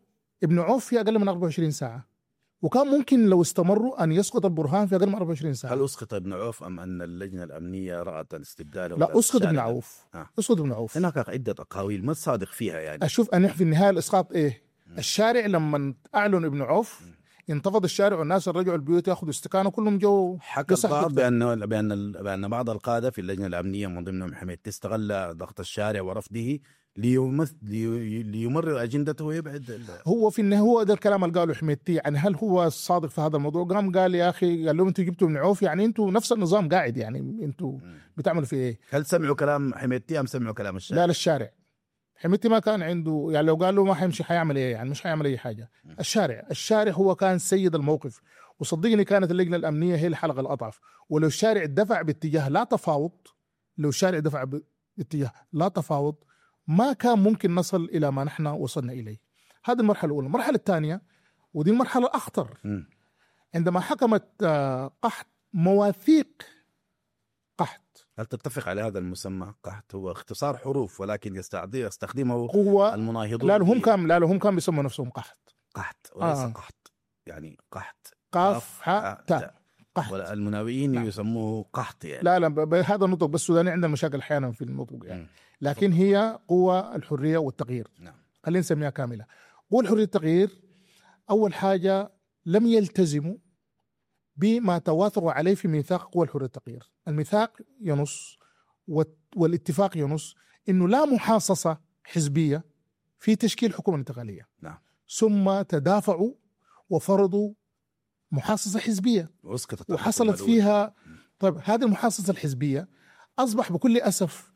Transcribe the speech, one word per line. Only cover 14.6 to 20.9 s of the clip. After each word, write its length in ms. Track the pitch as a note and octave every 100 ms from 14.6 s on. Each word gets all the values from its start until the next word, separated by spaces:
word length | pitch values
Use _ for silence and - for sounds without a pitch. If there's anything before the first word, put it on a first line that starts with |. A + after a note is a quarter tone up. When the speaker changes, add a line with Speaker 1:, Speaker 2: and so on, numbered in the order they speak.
| _ _ _
Speaker 2:
مم. 120 | E2+
Speaker 1:
الشارع 480 | - - A3 A#3+ G#3+
لما 480 | F3+ D#3 D3 C#3 C3+ _
أعلن 300 | - G#3 F#3+
ابن 180 | E3 C#3+
عوف 400 | B2+ E3 A3+ -
Speaker 2:
مم. 140 | F3 - _ _ -
Speaker 1:
انتفض 340 | D3 F3+ G#3
الشارع، 320 | F3+ - G3+ F#3
والناس 300 | D3+ F#3 F3+
اللي 120 | F3
رجعوا 160 | F#3 E3+
البيوت 320 | C#3 F3 F3
ياخذوا 220 | F3 D#3
استكانة 400 | C#3 - F#3+ G3
كلهم 280 | G3 G#3+ G3+
جو 400 | G3+ G3+ F#3 F3+
Speaker 2:
حكى 340 | - - C#3+
Speaker 1:
قصة 140 | F#3
Speaker 2:
البعض 220 | G#3+